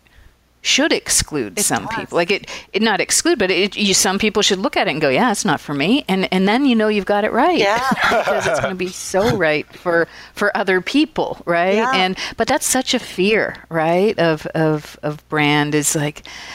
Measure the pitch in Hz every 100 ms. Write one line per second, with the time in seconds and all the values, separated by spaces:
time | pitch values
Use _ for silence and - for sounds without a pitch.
0 | _ - - _ _ _ - - 311 -
1 | - - - 147 104 87 - 117 95 113
2 | - 160 175 190 - - - 190 220 180
3 | 147 - 220 254 190 175 202 - 202 185
4 | 196 196 214 214 202 190 262 349 202 156
5 | 143 135 240 202 202 135 - 143 160 277
6 | - 190 175 185 190 240 285 226 214 208
7 | 190 202 214 220 330 311 202 233 262 -
8 | - 220 180 208 - 147 135 185 185 -
9 | - 190 226 220 160 151 - - 180 170
10 | 160 - - - 208 196 196 185 180 285
11 | 311 - 147 - - 170 185 202 240 262
12 | 185 185 - - 233 294 - 254 - 247
13 | - - 196 214 123 - - 160 160 175
14 | 214 - 165 156 - 160 156 151 - -
15 | 151 151 - 156 147 147 147 151 143 160
16 | 147 - - - -